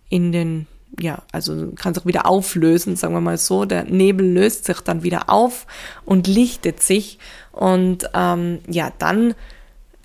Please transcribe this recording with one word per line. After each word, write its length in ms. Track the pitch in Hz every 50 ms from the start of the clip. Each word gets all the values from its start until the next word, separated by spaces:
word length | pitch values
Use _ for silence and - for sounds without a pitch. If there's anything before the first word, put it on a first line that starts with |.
| _ -
in 240 | - 180 175 175
den, 340 | 170 170 165 165 160 160 156 _ - - _ - - -
ja, 240 | 170 165 - - - -
also 400 | - 165 156 156 156 160 - -
kann 200 | - - - 180
sich 140 | 175 185 175
wieder 200 | 180 175 - -
auflösen, 720 | 180 185 196 190 - - 175 160 165 165 175 - 196 175
sagen 180 | 175 - 165 170
wir 60 | 170
mal 160 | 170 170 170
so, 280 | 165 - - 185 190 202
der 200 | 196 185 - -
Nebel 420 | - 180 190 190 196 196 185 190
löst 380 | 185 180 180 196 226 - - -
sich 160 | - 170 -
dann 220 | - - 170 165
wieder 260 | 170 175 175 - - -
auf 380 | - 214 240 247 247 - - - - - - - - - -
und 220 | - 196 185 175
lichtet 560 | 190 196 226 247 240 - - - 170 156 -
sich 360 | - - 190 214 202 - - _ - - - - - -
und, 560 | - - 190 185 185 185 185 185 180 180 - - -
ähm, 460 | 180 180 175 175 175 175 175 175 - -
ja, 260 | - 165 170 156 - - -
dann 360 | 156 160 185 220 233 240 226 - - - - - - - _ - - _ _ _